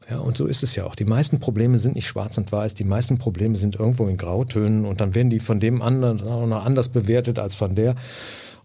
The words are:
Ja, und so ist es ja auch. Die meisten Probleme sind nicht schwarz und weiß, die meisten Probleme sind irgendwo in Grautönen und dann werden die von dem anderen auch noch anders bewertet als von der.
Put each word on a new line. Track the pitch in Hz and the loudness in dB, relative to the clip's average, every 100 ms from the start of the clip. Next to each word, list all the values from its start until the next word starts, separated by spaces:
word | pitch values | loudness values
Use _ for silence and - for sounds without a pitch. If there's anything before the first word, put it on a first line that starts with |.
| - | -10
Ja, | 117 | -6
und | 127 120 | -4 -2
so | 147 | 0
ist | 139 | 0
es | 127 - | 0 -2
ja | 92 | -4
auch. | - | -4
Die | |
meisten | 101 113 151 139 | 0 2 2 0
Probleme | - 104 120 127 | 0 0 2 4
sind | - - | 2 -2
nicht | - | -4
schwarz | 104 101 - | -6 -4 -4
und | 98 | -2
weiß, | 104 107 | -2 -2
die | - 98 | -2 0
meisten | 101 123 127 | 0 2 0
Probleme | 120 87 110 104 | 0 0 0 2
sind | 104 98 | 0 0
irgendwo | 110 127 104 | 0 2 0
in | 92 | 0
Grautönen | 85 95 127 107 107 110 104 | -2 -2 0 0 2 2 0
und | 92 | 0
dann | 101 | 0
werden | 107 123 | 2 2
die | 113 | 2
von | 110 107 | 0 2
dem | 110 123 | 2 2
anderen | 113 131 123 107 | 2 2 2 0
auch | 104 120 117 | -2 -2 0
noch | 110 | 0
anders | 107 131 127 | 2 2 2
bewertet | 123 101 120 120 110 | 0 2 2 2 -2
als | 101 | -4
von | - 101 98 | -2 0 2
der. | 113 127 - - - - - - | 2 0 -6 -16 -16 -16 -18 -20